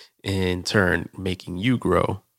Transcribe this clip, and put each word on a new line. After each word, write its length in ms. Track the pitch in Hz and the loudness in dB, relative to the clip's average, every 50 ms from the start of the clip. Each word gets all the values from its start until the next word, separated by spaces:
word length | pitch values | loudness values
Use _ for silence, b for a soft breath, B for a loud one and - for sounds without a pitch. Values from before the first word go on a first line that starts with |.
| B B B B - | B B B B -6
in 400 | - 98 95 92 90 90 90 90 | -4 -2 0 0 0 0 -2 -2
turn 460 | - - 110 95 90 87 85 85 - - - | 0 2 4 4 4 2 0 -2 -6 -10 -8
making 400 | 92 95 92 - - - 87 87 | -6 -4 -4 -6 -8 -10 -6 -4
you 200 | 95 123 127 113 | 0 0 0 0
grow 440 | - 90 90 87 85 - 95 98 - _ _ | 2 2 2 2 2 0 -2 -6 -10 _ _